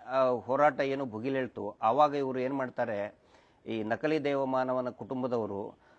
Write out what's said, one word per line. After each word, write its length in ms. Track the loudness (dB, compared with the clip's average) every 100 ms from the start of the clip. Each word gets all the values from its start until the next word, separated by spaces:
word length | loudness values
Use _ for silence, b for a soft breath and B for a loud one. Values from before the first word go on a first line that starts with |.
| -2
ಆ, 160 | 2
ಹೋರಾಟ 580 | 2 2 0 4 4 4
ಏನು 260 | 0 -2 -4
ಭುಗಿಲೇಳ್ತು, 680 | -4 -2 -2 -4 -6 -8 0
ಆವಾಗ 320 | 2 6 4
ಇವರು 240 | 4 -2 -2
ಏನ್ 160 | -2
ಮಾಡ್ತಾರೆ, 640 | -2 -4 -2 -2 -2 -4 -8 b b b b -6
ಈ 160 | -4
ನಕಲಿ 420 | -2 0 0 0
ದೇವಮಾನವನ 640 | 0 0 0 0 2 0 -2
ಕುಟುಂಬದವರು 880 | -8 -8 -4 -2 -2 -2 -4 -8 -12 b